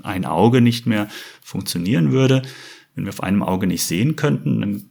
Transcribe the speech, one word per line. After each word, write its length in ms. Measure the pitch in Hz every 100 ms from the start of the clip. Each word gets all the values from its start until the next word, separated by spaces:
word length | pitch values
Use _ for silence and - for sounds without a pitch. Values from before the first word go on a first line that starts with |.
ein 220 | - 92
Auge 360 | 80 80 110 127
nicht 260 | 120 117 -
mehr 220 | 110 104 - - -
funktionieren 680 | - - 95 90 87 143 151
würde, 320 | 131 131 131 127 - - - _
wenn 100 | -
wir 80 | 98
auf 100 | -
einem 220 | 92 101
Auge 240 | - 92 98
nicht 160 | 85
sehen 320 | - 82 131 160
könnten, 440 | 147 143 147 117
dann 260 | 104 101 -